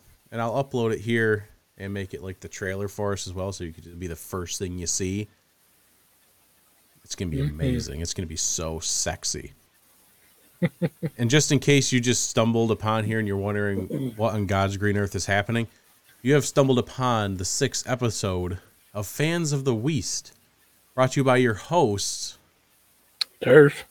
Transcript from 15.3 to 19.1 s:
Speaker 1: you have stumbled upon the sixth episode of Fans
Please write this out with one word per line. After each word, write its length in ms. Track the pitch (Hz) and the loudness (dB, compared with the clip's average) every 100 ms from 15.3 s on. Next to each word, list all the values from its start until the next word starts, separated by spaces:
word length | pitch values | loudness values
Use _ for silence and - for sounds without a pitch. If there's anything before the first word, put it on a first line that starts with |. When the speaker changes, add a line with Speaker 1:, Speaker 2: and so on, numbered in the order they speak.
| 101 104 117 113 _ _ _ _ _ | 0 0 -2 -4 _ _ _ _ _
Speaker 1:
you 140 | 123 147 | 2 4
have 100 | 131 | 4
stumbled 320 | 151 135 123 | 4 4 4
upon 600 | - - 127 113 101 95 | 0 0 0 2 0 -2
the 80 | - | -4
sixth 440 | - 135 - - | -2 -2 -2 -4
episode 720 | 123 120 - 101 92 90 92 - _ _ | -2 -2 -2 -2 -2 -4 -6 -12 _ _
of 140 | 104 | -10
Fans 460 | 101 | -8